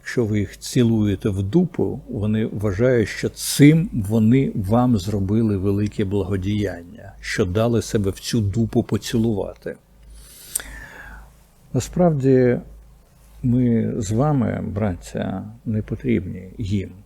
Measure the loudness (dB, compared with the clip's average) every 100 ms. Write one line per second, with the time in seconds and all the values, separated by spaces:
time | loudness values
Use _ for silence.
0 | -6 -2 0 0 -2 -6 -4 2 2 4
1 | 2 0 -2 -2 0 2 0 0 -4 -4
2 | -8 -4 -2 0 -2 -2 -4 2 2 4
3 | 0 -2 -6 -6 -8 6 8 8 2 -4
4 | 0 2 4 4 2 -2 0 2 2 2
5 | 0 -2 0 2 2 0 0 0 -2 -2
6 | -2 -2 -2 -2 -2 -2 -2 -6 -14 -18
7 | -20 -16 -8 -2 0 2 2 2 0 -2
8 | -2 -4 -4 -2 0 0 0 0 0 -2
9 | -2 0 0 -2 -6 -8 -12 -12 _ _
10 | -20 -20 -20 -20 -10 -10 -8 -16 -18 -18
11 | -20 -20 -20 _ _ _ -6 -6 -4 2
12 | 2 2 4 6 4 2 -4 -20 -20 -20
13 | _ _ -20 -6 0 2 4 2 0 -4
14 | -2 0 2 2 0 -2 -4 -4 -4 -4
15 | -8 -6 -6 -6 -10 -12 -6 -4 -4 -6
16 | 0 0 -2 -10 -14 -10 -4 -4 -4 -12